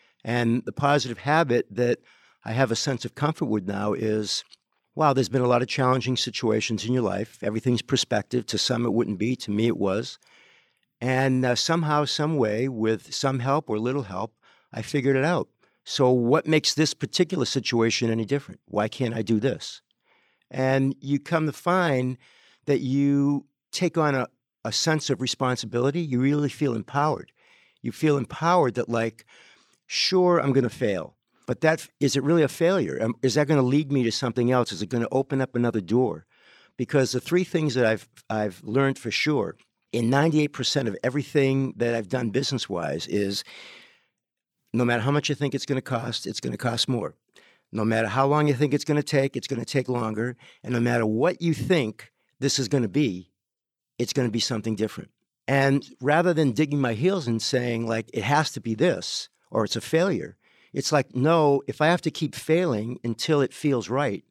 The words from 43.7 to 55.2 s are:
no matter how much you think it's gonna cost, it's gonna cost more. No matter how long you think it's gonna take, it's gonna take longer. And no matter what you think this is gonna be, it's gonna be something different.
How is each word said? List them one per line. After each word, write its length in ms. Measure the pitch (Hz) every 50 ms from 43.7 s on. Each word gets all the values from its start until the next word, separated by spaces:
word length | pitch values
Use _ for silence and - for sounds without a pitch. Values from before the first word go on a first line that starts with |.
| - - - - _ _ _ _ _ _ _ _ _ _ _ _ _ _ _ _ -
no 100 | 117 123
matter 160 | 120 120 117
how 100 | 110 135
much 200 | 143 147 - -
you 40 | -
think 200 | - 147 135 113
it's 100 | 135 -
gonna 160 | - 143 131
cost, 460 | 127 - 135 117 117 120 117 - -
it's 120 | - - -
gonna 200 | - 123 - -
cost 280 | 127 123 117 110 -
more. 280 | - 131 117 90 76 - _ _ _ _ _ - _ _ _ _ _ -
No 100 | 110 107
matter 260 | 113 113 113 113 104
how 180 | 95 131 135
long 200 | 139 147 151 151
you 60 | 151 139
think 220 | 120 147 139 143
it's 100 | 143 -
gonna 180 | - 151 147 143
take, 320 | - - 143 135 135 -
it's 120 | 127 -
gonna 180 | - 139 117 117
take 240 | - - 139 123 -
longer. 480 | 127 120 113 110 107 104 117 123 127 - - - - _ -
And 120 | - 123
no 60 | 117
matter 260 | 117 120 120 120 113
what 340 | 107 107 113 135 175 180 -
you 140 | 170 170 151
think 580 | - - - 190 165 127 107 107 - - - _ _ _ _ _ -
this 180 | 127 139 - -
is 100 | 131 101
gonna 200 | - 139 120 101
be, 440 | 90 143 151 117 92 90 92 _ _ _ _ _ _ _ _ _ _ _ _ _ _ -
it's 140 | 123 - -
gonna 180 | 143 123 120
be 100 | 104 117
something 360 | 101 - 123 110 101 117 110
different. 340 | 101 110 107 - - 62 - _ _